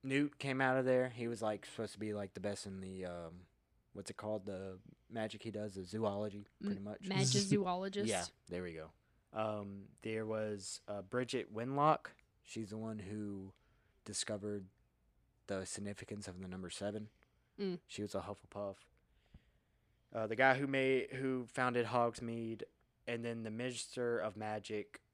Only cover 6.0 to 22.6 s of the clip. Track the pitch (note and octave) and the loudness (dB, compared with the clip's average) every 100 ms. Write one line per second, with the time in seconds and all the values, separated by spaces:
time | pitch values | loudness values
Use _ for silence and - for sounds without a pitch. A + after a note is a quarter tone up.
6 | A2 G2+ G#2+ G#2 G#2 _ G3+ G3+ G3+ - | 2 2 -2 -4 -14 _ -4 -4 -6 -8
7 | F#3+ F#3+ C3 G3+ G3 G#3 F#3 F3+ G3 G3+ | -2 4 6 6 6 4 4 0 0 0
8 | A3 - E2+ _ - F2+ F2+ D#2+ D#2 _ | 2 2 0 _ -8 -6 -6 -8 -12 _
9 | _ _ _ - A2 G#2+ G2+ G2 F#2+ - | _ _ _ -2 0 -2 -6 -10 -14 -8
10 | A2 A2 A2 A2 G#2+ G2+ F#2+ - - G2+ | -4 -2 0 0 0 -4 -6 -10 -6 -6
11 | F#2+ B2 B2 B2+ - G#2+ B2 C#3 D3+ D#3 | -2 0 2 0 -2 -4 0 6 6 6
12 | - - _ _ - A#2 G#2 A2 A2+ A2 | 0 -16 _ _ -10 -6 -4 -4 -4 -4
13 | F#2 G#2 G#2 G2 F#2+ - _ _ _ _ | -4 -4 -4 -4 -8 -14 _ _ _ _
14 | - G2+ - G#2+ G#2 G#2 F#2+ _ _ _ | -6 -4 -2 -2 -2 -4 -6 _ _ _
15 | _ _ _ _ - G2 F#2+ - G2+ G2+ | _ _ _ _ -4 -2 -2 -4 -4 -6
16 | - G#2 G2 F2+ F#2 F#2 F2+ - G2+ G#2 | -6 -6 -6 -8 -6 -6 -6 -2 -2 -2
17 | G#2+ _ _ _ _ - G3 F3 _ - | -8 _ _ _ _ -4 -2 -2 _ -4
18 | G#2 G2 G2 G2+ - G2+ G2+ F#2+ - _ | -2 -2 -4 -8 -8 -6 -4 -6 -18 _
19 | _ _ _ - _ _ _ _ _ _ | _ _ _ -20 _ _ _ _ _ _
20 | _ - A2 A2+ C3+ C3 C#3 C3+ C3 C3 | _ -2 0 6 8 8 4 4 6 4
21 | - C3 C3+ C3 A#2 - B2+ A#2+ A2+ B2 | 2 -2 0 0 -2 0 2 4 4 4
22 | A#2 A2+ A#2 A#2 A2+ A2 | 4 2 -4 -4 -4 -6